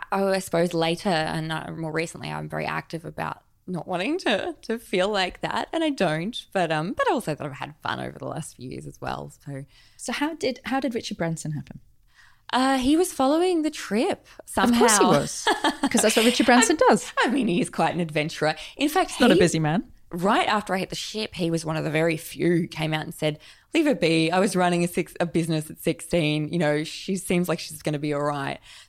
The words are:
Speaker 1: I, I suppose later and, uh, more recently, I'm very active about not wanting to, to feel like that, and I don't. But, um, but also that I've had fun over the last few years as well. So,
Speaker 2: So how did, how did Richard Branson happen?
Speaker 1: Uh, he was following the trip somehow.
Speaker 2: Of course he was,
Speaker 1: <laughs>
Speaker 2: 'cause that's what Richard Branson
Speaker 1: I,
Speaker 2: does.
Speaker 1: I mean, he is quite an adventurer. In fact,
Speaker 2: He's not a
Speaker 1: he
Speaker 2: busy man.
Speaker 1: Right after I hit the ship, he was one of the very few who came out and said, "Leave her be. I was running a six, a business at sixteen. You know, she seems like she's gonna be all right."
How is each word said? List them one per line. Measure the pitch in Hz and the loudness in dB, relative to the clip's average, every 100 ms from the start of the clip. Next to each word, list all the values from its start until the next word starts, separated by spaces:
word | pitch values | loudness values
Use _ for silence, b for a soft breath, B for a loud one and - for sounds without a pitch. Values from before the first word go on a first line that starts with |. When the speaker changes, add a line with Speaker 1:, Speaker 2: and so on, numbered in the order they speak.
| - | -4
Speaker 1:
I, | 196 | -2
I | 196 190 | 0 0
suppose | - 170 175 | 0 0 0
later | 170 165 170 208 | 0 0 0 0
and, | 165 160 160 160 | 0 0 -4 -4
uh, | 160 170 | -6 -8
more | 160 160 | -8 -6
recently, | 160 165 - 135 | -4 -6 -8 -10
I'm | 151 156 | -8 -8
very | 156 156 | -6 -4
active | 156 - 165 160 | -6 -8 -12 -12
about | 156 160 - _ _ - | -10 -8 -10 _ _ -10
not | 180 - | -10 -6
wanting | 180 208 349 | -4 -2 -4
to, | 349 214 - 311 | -2 -2 -2 -8
to | - 226 | -8 -8
feel | - 190 190 | -4 0 0
like | 208 185 - | 0 -2 -4
that, | - 214 - | -6 -4 -4
and | 330 | -2
I | 320 | -2
don't. | 269 180 156 180 - - | 0 0 0 -4 -8 -6
But, | 196 165 | -2 0
um, | 160 165 302 | 0 -2 -2
but | 539 | 0
also | 320 175 143 | 0 -2 -6
that | 147 | -8
I've | |
had | 139 131 147 | -10 -12 -10
fun | - 123 | -8 -6
over | 127 - | -8 -10
the | 131 | -8
last | 143 - - | -8 -10 -12
few | 127 | -12
years | 135 147 | -12 -14
as | 139 | -12
well. | 131 131 143 - - | -8 -8 -10 -16 -14
So, | 139 139 b b b | -14 -14 b b b
Speaker 2:
So | - | -8
how | 240 294 | -4 -4
did, | 320 - - - | -4 -4 -6 -4
how | 269 | -2
did | 269 233 | -2 -4
Richard | - 202 | -6 -4
Branson | 165 165 156 | -4 -4 -6
happen? | 147 - - - _ _ b b b - | -8 -8 -16 -20 _ _ b b b -4
Speaker 1:
Uh, | 240 262 269 | 0 2 2
he | 254 320 | 4 4
was | 359 | 2
following | - 269 311 370 339 | 2 2 4 4 2
the | 302 | 0
trip | 302 - 208 339 - - - - | -4 -4 0 0 -2 -8 -20 -8
somehow. | - 233 | 0 4
Speaker 2:
Of | 233 | 6
course | 233 208 | 6 6
he | 185 | 6
was, | 147 - - - 415 | 6 2 -2 0 2
Speaker 1:
<laughs> | - - 269 | 0 0 0
Speaker 2:
'cause | 226 | 2
that's | 214 233 | 4 6
what | 226 | 4
Richard | 233 269 | 4 6
Branson | 240 247 311 | 6 6 6
Speaker 1:
I, | 508 | 6
Speaker 2:
does. | 220 - - | 6 2 0
Speaker 1:
I | 370 | 2
mean, | 269 226 | 2 2
he | 180 | 0
is | 170 | 0
quite | - 165 | 0 0
an | 156 | 0
adventurer. | 170 151 151 - 156 156 B - | -2 -2 -4 -2 -2 -2 B -4
In | 294 | 0
fact, | 370 349 | 2 0
Speaker 2:
He's | - | 4
not | 240 | 6
a | 185 | 8
Speaker 1:
he | |
Speaker 2:
busy | 170 160 | 6 4
man. | 156 170 - - - | 0 0 -2 -12 -12
Speaker 1:
Right | 175 185 262 - | -2 2 2 2
after | 214 - | 0 0
I | 190 | -4
hit | 185 | -4
the | 170 | -8
ship, | - 214 214 - | -8 -6 -8 -4
he | 170 | -2
was | 165 | -2
one | 160 156 | -2 -4
of | |
the | 151 | -2
very | 156 165 165 | 0 2 0
few | - - 170 175 | -6 -2 2 2
who | 180 | 0
came | - 156 156 | -4 -2 -2
out | |
and | 156 | -4
said, | - 151 151 B B B 339 | -4 -2 -4 B B B 2
"Leave | 294 | 2
her | |
be. | - 160 165 160 | 2 2 4 4
I | 180 | 2
was | 190 180 | 2 2
running | 180 175 | 2 2
a | 175 | 0
six, | - 165 - | -2 -6 -4
a | 175 | -2
business | 165 165 156 151 | 0 0 -2 -4
at | 165 | -6
sixteen. | - 165 - 180 151 151 151 | -4 -4 -2 0 2 0 -2
You | 170 | 0
know, | 151 151 | 2 0
she | 160 - - 190 | -2 -8 -6 -6
seems | - 180 180 | 0 0 0
like | 165 | -2
she's | - 151 | -6 -8
gonna | - 151 | -4 -4
be | 147 | -2
all | 143 | -2
right." | 147 147 139 139 B B | -2 -2 -6 -8 B B